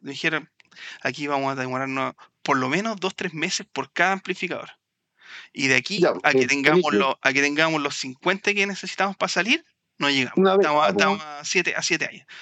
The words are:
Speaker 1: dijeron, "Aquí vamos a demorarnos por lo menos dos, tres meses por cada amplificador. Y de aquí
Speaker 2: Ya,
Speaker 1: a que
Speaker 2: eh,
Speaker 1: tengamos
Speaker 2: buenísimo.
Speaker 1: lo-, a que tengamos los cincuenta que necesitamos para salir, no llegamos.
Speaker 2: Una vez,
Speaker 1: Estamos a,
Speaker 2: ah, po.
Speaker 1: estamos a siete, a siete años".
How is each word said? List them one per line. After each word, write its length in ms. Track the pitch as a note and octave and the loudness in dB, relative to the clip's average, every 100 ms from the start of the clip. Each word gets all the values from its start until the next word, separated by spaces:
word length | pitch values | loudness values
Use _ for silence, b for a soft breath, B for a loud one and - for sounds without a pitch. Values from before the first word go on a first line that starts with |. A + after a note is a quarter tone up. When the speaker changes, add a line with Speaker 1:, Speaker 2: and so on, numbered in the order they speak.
Speaker 1:
dijeron, 480 | C#3 C3+ E3 D#3 D#3+ _ _ B B B | -12 -6 -4 -4 -6 _ _ B B B
"Aquí 260 | C3+ C3 D3 | -6 -6 -4
vamos 220 | C#3 C3+ | -2 -2
a 80 | C3+ | -2
demorarnos 560 | B2+ B2+ C3+ C3+ C3 - b _ | -4 -4 -4 -4 -4 -8 b _
por 160 | - C3+ | 0 2
lo 100 | B2+ | 2
menos 320 | E3 A3+ G#3 | 0 -2 -4
dos, 160 | F#3 - | -6 -4
tres 160 | F#3 | -8
meses 340 | D3+ E3 - G3 | -4 -4 -4 -6
por 180 | - C3 | -8 -4
cada 220 | - F3+ | 0 2
amplificador. 600 | G3 - F#3 F3+ B2+ - - _ _ _ _ B B B | 0 -4 -6 -6 -6 -10 -18 _ _ _ _ B B B
Y 160 | - C3+ | -2 2
de 80 | B2+ | 2
aquí 240 | - G3+ | 0 2
Speaker 2:
Ya, 120 | E3 - | 2 2
Speaker 1:
a 100 | D3+ | 2
que 100 | C3 | 4
Speaker 2:
eh, 40 | C3 | 2
Speaker 1:
tengamos 360 | C#3 - F3+ | 2 4 4
Speaker 2:
buenísimo. 280 | D#3 G#2 C3+ | 4 2 0
Speaker 1:
lo-, 80 | - | 0
a 120 | C3+ | 0
que 80 | C3+ | 2
tengamos 400 | C#3+ D3 D#3+ D#3 | 2 2 2 2
los 140 | C#3+ - | -2 -4
cincuenta 560 | C3 C3 F3 G3 G#3 | -8 -4 0 0 0
que 120 | G3+ G3 | 0 -2
necesitamos 500 | F#3 F#3 - G3 F#3+ | -4 -6 -2 -2 -2
para 120 | F#3+ | -2
salir, 360 | F3+ G3 D#4+ - _ _ - | 0 0 0 -4 _ _ -4
no 120 | C#3+ | 0
llegamos. 280 | C3+ B2+ - | 2 0 2
Speaker 2:
Una 180 | F#3+ G3 | 4 4
vez, 80 | |
Speaker 1:
Estamos 180 | E3 D3 | 4 4
a, 40 | D3+ | 4
Speaker 2:
ah, 60 | |
po. 60 | - | 4
Speaker 1:
estamos 240 | D#3 D3+ | 4 2
a 220 | D3+ D3 | -4 -10
siete, 300 | D3+ F#3 E3 | -4 -2 -2
a 80 | - | -2
siete 240 | - D#3+ C3+ | -2 -2 -4
años". 200 | - - B | -10 -20 B